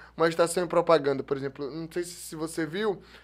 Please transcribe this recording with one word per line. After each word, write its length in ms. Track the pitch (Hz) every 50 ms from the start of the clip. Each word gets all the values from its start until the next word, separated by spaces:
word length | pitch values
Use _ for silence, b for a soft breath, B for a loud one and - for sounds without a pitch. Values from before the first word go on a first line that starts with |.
| B B B
uma 100 | - 160
estação 380 | 170 165 175 170 165 - 185 180
em 20 |
propaganda, 560 | 165 170 170 165 170 165 156 139 139 139 131 123
por 140 | - 143
exemplo, 340 | 135 135 139 135 - 147 127
não 160 | 139 160 165 160
sei 140 | - 180 175
se, 80 | 175 -
se 200 | - - - 165
você 300 | 156 160 156 160 170 160
viu, 360 | 151 156 196 220 214 185 - b b b b